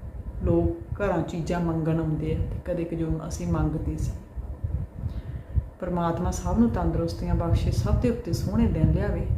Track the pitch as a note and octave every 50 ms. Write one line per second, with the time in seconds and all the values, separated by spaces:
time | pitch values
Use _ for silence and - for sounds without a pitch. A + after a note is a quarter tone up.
0 | - - - - - - - - F3+ F3 E3+ E3+ E3+ E3+ E3+ - - - - -
1 | G3+ F#3+ F3 E3 D#3 - F3+ E3+ D3 - F3 F3 E3+ E3+ D#3+ E3 D#3 D#3+ D#3+ E3
2 | D#3+ D#3 D3+ C#3+ D#3 D#3 D#3+ D#3+ D#3+ - - - - F#3 F3 E3+ E3 E3 E3+ E3
3 | E3 D#3+ D#3+ D#3 - E3+ - - F3 F3 E3 D#3 D#3 D3+ D3+ D#3 D3+ D#3 D#3 D#3
4 | - - - - - - - - - - - - - - - - - - - -
5 | - - - - - - - - - - - - - - - - F#3 F3+ F3 E3+
6 | E3+ E3 E3 E3+ F3+ F#3 - - - A3 A3+ A3+ A#3+ A3+ - F#3 E3+ E3 D#3+ D#3+
7 | E3+ E3 - - E3+ F3 F3 E3 E3+ E3 E3 - - - - - - G3+ G#3+ -
8 | - A#3+ A#3 - - F3 E3+ - - F#3 G3+ A#3 A#3 G3 E3+ D#3+ D3+ D#3 D#3+ F#3
9 | G3+ G3+ F3+ E3 - - -